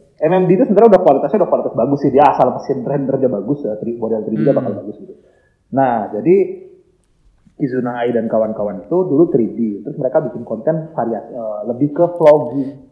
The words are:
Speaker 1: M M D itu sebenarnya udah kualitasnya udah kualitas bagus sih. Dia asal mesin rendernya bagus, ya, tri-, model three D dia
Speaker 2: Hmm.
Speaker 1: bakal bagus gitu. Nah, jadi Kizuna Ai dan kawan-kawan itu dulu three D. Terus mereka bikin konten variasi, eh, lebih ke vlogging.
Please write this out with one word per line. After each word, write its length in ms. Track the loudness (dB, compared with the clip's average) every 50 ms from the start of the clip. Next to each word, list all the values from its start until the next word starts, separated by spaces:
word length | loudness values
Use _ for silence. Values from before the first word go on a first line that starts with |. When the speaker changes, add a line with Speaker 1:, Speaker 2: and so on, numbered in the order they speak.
| _ _ _ -2
Speaker 1:
M 120 | 0 2
M 120 | 2 2 4
D 60 | 4
itu 100 | 4 4
sebenarnya 280 | 2 2 4 4 6 6
udah 120 | 6 6
kualitasnya 360 | 6 4 4 4 2 0 0 0
udah 120 | 0 0
kualitas 240 | 0 0 -2 -2 -2
bagus 240 | -2 0 0 0 0
sih. 100 | 0 2
Dia 140 | 4 6 6
asal 220 | 6 6 4 2 2
mesin 280 | 0 -2 -4 -6 -6 -4
rendernya 460 | -4 -4 -4 -2 -2 -2 0 0 0 0
bagus, 300 | -2 -2 -4 -4 -4 -4
ya, 120 | -4 -6 -6
tri-, 180 | -6 -6 -8 -6
model 260 | -6 -4 -4 -4 -4
three 140 | -4 -4 -4
D 40 | 0
dia 60 | 2
Speaker 2:
Hmm. 120 | 2 2 2
Speaker 1:
bakal 140 | 0 -4 -6 -8
bagus 180 | -10 -12 -14 -14
gitu. 160 | -18 -20 -20 -20 _ _ _ _ _ _ _ _ _ _
Nah, 240 | 0 0 2 2 0 -2 -4 -4
jadi 240 | -6 -2 2 4 4 4 2 0 -4 -10 -18 -20 -20 -20 _ _ _ _ _ _ _ _ _ _ _ _ _ _ _
Kizuna 400 | -6 -4 -4 -2 -4 -4 -4 -4
Ai 160 | -4 -2 -2
dan 160 | 0 -2 -2 0
kawan-kawan 520 | 0 0 0 -2 -2 -4 -6 -6 -6 -10
itu 160 | -6 -2 -2 -2
dulu 280 | 0 2 2 0 2 2
three 200 | 0 0 0 -2
D. 340 | -4 -4 -4 -4 -6 -8
Terus 140 | -10 -10 -6
mereka 240 | -4 -4 0 0 0
bikin 220 | -2 -2 -6 -12
konten 500 | -10 -10 -10 -4 -2 -2 -2 -2 -6 -8
variasi, 400 | -8 -6 -4 -4 -6 -6 -8 -10
eh, 280 | -12 -10 -8 -8 -8 -6 -6
lebih 240 | -8 -4 -2 -4 -2
ke 140 | 0 0 0 0
vlogging. 600 | 2 4 6 6 6 6 4 -2 -4 -6 -6 -6 -10 -14 -20 _